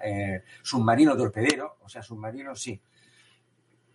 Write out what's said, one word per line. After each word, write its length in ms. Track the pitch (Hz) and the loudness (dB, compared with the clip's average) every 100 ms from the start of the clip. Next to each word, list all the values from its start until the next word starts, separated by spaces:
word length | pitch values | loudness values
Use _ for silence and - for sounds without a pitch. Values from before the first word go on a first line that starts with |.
eh, 400 | 107 101 98 95 - - | -4 -4 -4 -6 -10 -16
submarino 540 | - 127 113 120 156 120 | -4 2 4 6 6 6
torpedero, 600 | 127 - 131 135 151 - | 0 0 0 -2 -10 -14
o 60 | - | -20
sea, 140 | 117 | -18
submarino, 520 | 110 110 107 123 139 | -16 -12 -12 -12 -12
sí, 260 | 123 123 101 _ _ _ _ _ _ _ _ _ _ _ | -12 -12 -12 _ _ _ _ _ _ _ _ _ _ _